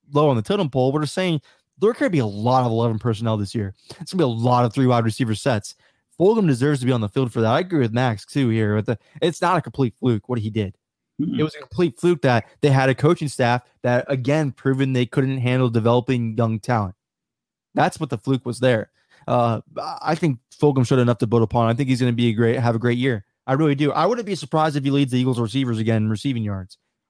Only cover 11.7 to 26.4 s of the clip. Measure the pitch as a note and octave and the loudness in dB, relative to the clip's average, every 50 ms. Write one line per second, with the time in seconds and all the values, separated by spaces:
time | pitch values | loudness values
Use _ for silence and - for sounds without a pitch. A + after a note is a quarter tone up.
11.7 | G2+ C#3+ F3+ D3+ - - - F3 F3 C#3+ - C3+ A#2+ A2+ - - _ _ - C#3+ | -4 -2 -2 -2 -2 0 0 0 0 2 2 2 2 2 0 -4 _ _ 2 2
12.7 | C3+ C3+ C3+ C3+ B2+ - D3 D#3 F3 - D#3 C3+ - - B2+ A#2 A#2+ B2 - _ | 4 4 4 2 2 2 2 2 2 2 -2 -4 -2 0 2 2 2 0 -2 _
13.7 | _ _ - B2 B2 B2 - - C#3+ C3 A#2 C3+ D3 D#3 D3+ C3+ - - - C3+ | _ _ -2 0 0 0 0 -2 -4 -4 -2 0 0 0 0 -2 -4 -4 -2 0
14.7 | C3+ C3 C3+ C3+ C3 B2 B2 - - C#3+ C3 C3 C3+ C3 A#2+ B2 B2+ C3 B2+ A#2+ | 0 0 0 0 0 0 -2 -2 0 -2 0 0 -2 -2 -2 0 0 2 2 2
15.7 | A2+ A#2 A2 A#2+ A#2+ B2 A#2 - C3 A#2+ A#2 A2+ A2 A#2 A2+ A2+ A2 G#2 - - | 2 2 2 4 2 2 2 0 -2 -2 -2 -2 -2 0 0 0 -2 -2 -2 -2
16.7 | B2 A2 G2+ F#2 F#2 _ _ _ _ _ _ _ _ _ _ _ _ _ _ _ | 0 0 -2 -2 -6 _ _ _ _ _ _ _ _ _ _ _ _ _ _ _
17.7 | - D3+ D3+ F3+ - - D#3+ - B2+ G#2+ - C3+ C3+ B2 - B2 A2+ - B2+ C3 | -2 0 0 0 0 -4 -8 -6 -6 -6 -2 -2 -2 -2 -2 -6 -4 0 2 2
18.7 | A#2+ G#2+ - - _ _ _ _ _ _ _ - A#2+ B2 A#2+ A#2 A2+ G#2+ - _ | 2 0 -2 -6 _ _ _ _ _ _ _ -2 0 0 2 0 -2 -4 -6 _
19.7 | - - - - - - - D#3 E3 - F3+ D#3 B2+ - _ _ - - D3+ D3 | -12 -12 -10 -10 -10 -8 -6 -4 -2 0 0 -2 -2 -2 _ _ -4 0 2 2
20.7 | C3+ C3 A#2+ - C#3 B2+ A#2+ A#2+ A#2 - C3 G#2 A#2+ A#2 A2+ - B2 A#2+ A2+ A2+ | 4 2 2 2 4 4 4 2 2 0 0 0 2 2 2 2 0 0 2 2
21.7 | A#2 B2 C#3 B2+ C3 A#2 B2+ B2 A#2 A#2 A#2+ A#2 G#2+ A2 A#2 A2+ B2 C3 A#2 A#2+ | 0 0 0 0 0 0 0 0 0 0 0 0 2 2 2 0 0 0 0 0
22.7 | A2+ A2+ A2+ A#2+ A#2+ B2 B2+ C3+ A#2 G2+ - _ _ _ _ B2+ C3+ C#3+ D#3+ D3 | 0 0 0 -2 0 0 0 -2 -2 -4 -6 _ _ _ _ -2 0 0 2 2
23.7 | C#3+ C3+ D3+ C#3 - D3+ D#3+ G3 - A#3+ G#3+ G#3 F#3+ D3 D3+ - E3 D#3 D#3 D#3+ | 0 0 0 0 0 0 0 0 0 -2 -4 -6 -8 -8 -6 -2 0 0 0 0
24.7 | D3 D3 C3 C#3 C#3 C#3+ C#3+ B2 B2+ B2 B2+ C3 B2+ A#2+ A#2 G2+ A2 C#3 C3+ B2 | 0 -2 -2 0 0 0 0 0 0 0 0 0 0 0 -2 -2 -2 -2 -2 -2
25.7 | A#2 A2 A2 A2+ A2+ A2 G#2+ A2 A2 G#2 - C#3+ B2+ A#2 | -2 -2 0 0 0 0 0 0 -2 -2 -4 -4 -4 -4